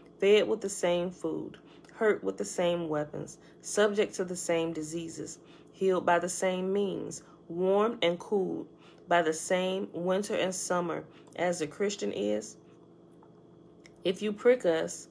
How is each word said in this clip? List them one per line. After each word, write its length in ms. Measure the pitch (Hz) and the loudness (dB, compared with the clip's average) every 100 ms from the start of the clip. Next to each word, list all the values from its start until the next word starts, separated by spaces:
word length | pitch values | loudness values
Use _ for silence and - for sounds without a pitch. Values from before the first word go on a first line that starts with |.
| - - | -18 0
fed 300 | 196 208 196 | 6 6 4
with 120 | 214 | 0
the 80 | 196 | -4
same 420 | - 180 175 175 | -2 0 0 -2
food, 480 | 180 165 156 - - - - - | -4 -6 -6 -8 -14 -20 -20 -14
hurt 280 | - 220 - | 0 2 2
with 120 | 190 190 | -2 -6
the 80 | |
same 440 | 196 - 175 175 165 | -6 -2 0 0 -2
weapons, 500 | 151 147 151 147 - - - | -4 -4 -8 -12 -14 -20 -16
subject 520 | - - 208 202 208 | -4 2 2 2 -2
to 100 | - | -2
the 120 | 180 180 | -6 -4
same 360 | - 165 165 | -2 0 0
diseases, 640 | 160 151 170 165 151 - - - - - | -4 -6 -8 -8 -10 -12 -14 -20 -20 -16
healed 320 | - 190 180 | -2 2 2
by 140 | - 175 | 4 4
the 100 | 180 | 2
same 440 | - 190 185 185 | -2 -2 0 0
means, 500 | 196 196 165 - - - - - | 0 0 -4 -8 -12 -16 -20 -10
warmed 540 | 170 185 202 214 233 | -2 2 4 2 2
and 160 | 170 175 | 0 0
cooled 480 | - 202 180 165 165 - - - - | -2 0 0 -4 -10 -16 -20 -10 2
by 140 | 170 | 2
the 100 | 156 | 2
same 560 | 160 - 185 185 190 202 | 0 0 0 0 -2 -4
winter 420 | - 175 190 208 | -4 0 0 0
and 200 | 208 185 | 0 -2
summer 500 | 185 - 180 170 156 - - - - | -2 -2 0 0 -4 -8 -16 -12 -2
as 220 | 180 170 | 0 0
the 60 | 147 | -4
Christian 460 | - 202 202 208 | -2 -4 -2 -4
is? 440 | - 202 - - - - - - - - - - - - - - - - - | -2 -2 -2 -4 -14 -20 -20 -20 -20 -20 -20 -20 -20 -20 -20 -20 -20 -20 -6
If 160 | - 190 | -4 -2
you 100 | 214 | -4
prick 340 | 208 240 254 185 | 2 4 6 4
us, 420 | 160 175 - - | 0 -2 -8 -16